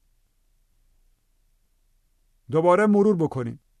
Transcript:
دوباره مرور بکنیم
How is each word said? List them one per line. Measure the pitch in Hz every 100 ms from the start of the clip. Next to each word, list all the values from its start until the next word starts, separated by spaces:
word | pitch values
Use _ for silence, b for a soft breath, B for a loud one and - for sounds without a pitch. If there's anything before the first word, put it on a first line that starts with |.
| _ _ _ _ _ _ _ _ _ _ _ _ _ _ _ _ _ _ _ _ _ _ _ _ -
دوباره | 151 170 180 214
مرور | 202 208 180
بکنیم | 151 131 117 120 _ _